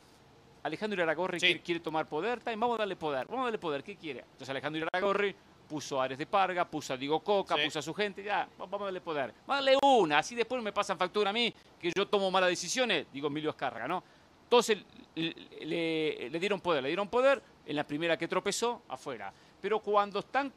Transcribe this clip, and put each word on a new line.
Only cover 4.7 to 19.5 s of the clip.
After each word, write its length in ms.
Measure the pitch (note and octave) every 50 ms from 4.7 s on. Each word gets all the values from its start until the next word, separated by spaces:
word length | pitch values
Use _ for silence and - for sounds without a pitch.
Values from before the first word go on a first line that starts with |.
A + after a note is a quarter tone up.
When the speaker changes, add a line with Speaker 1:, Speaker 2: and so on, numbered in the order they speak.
| D#3 D#3+ D#3+
Speaker 1:
Iraragorri 520 | E3+ - F#3 G3 G3+ G3 G3+ G3+ G3 - - - - - - -
puso 320 | - D#3 D3 - - D3 C3
a 60 | C3
Ares 120 | C3 C3+
de 80 | B2+ D#3
Parga, 400 | - - G3 F#3+ F3+ F#3 F3 E3+ -
puso 240 | - D3+ - - C#3
a 40 |
Diego 240 | B2+ C3+ C#3 D3+ D#3
Coca, 340 | - G3+ G#3 G3 F#3 - E3+
Speaker 2:
Sí. 60 | D#3 D3+
Speaker 1:
puso 140 | D3 - D#3
a 20 |
su 120 | C3+ D#3 D#3
gente, 300 | G3 G#3 G3+ F#3+ G3+ G3
ya, 240 | G#3 G3+ F3 D3 - - -
va-, 60 | -
vamos 160 | F#3 G3 G3+
a 40 | G#3
darle 160 | G3 F#3 F3+
poder. 320 | - E3+ D#3 D3 C3 A2+ - - _
Vamos 140 | - C4+ C#4
a 40 | C4+
darle 120 | C4+ C4+ C4+
una, 380 | C#4 C#4 C4+ A#3 F#3 D#3 D3 D3+
así 160 | D3+ - A#3+
después 260 | A#3 A3 - B3+ B3+
me 100 | A3+ G#3
pasan 260 | - G#3 G3 - F#3+
factura 320 | E3 F#3 F3+ - G#3 G#3 G3
a 20 | G3+
mí, 200 | A#3 A#3+ G#3 - - - - - -
que 120 | - F3 E3
yo 120 | F#3 G3
tomo 220 | - - G3+ G3 F#3
malas 180 | F#3 F#3+ F#3 F3+
decisiones, 580 | F3+ - F3+ E3 E3 B3+ B3+ A3+ F#3+ D3+ - -
digo 160 | - C#3 C#3+
Emilio 220 | D3 C#3+ D#3 D3+ D3+
Azcárraga, 380 | C3+ - D3 B2+ A2 G#2+ A2+
¿no? 160 | C#3 F3+ F3+ - - - - - _ _ - _
Entonces 340 | - A#3+ A#3+ - - G#3+ F3+ - - - - - - -
le, 180 | D#3 E3 E3 - - - - - - -
le, 640 | D#3 E3+ E3+ E3 D#3+ D#3+ D#3+ D#3 D3+ - - A#2 A#2+
le 100 | D3 E3+
dieron 200 | F3+ G3+ G3+ F3+
poder, 220 | - F3+ E3 C#3 B2+
le 60 | C#3
dieron 180 | E3+ F#3 G#3 F#3
poder, 320 | - B3 B3+ C#4 C#4 A3 - - - - -
en 100 | - C#3+
la 100 | D3 C#3
primera 300 | - D3 D3+ E3+ E3+ D#3+
que 100 | D#3 E3+
tropezó, 560 | D#3+ F#3 F#3 - G3+ F#3 - A#3 A#3+ A#3+ - - -
afuera. 440 | C3 - - D3+ B2+ G#2+ G2 G2 - - - -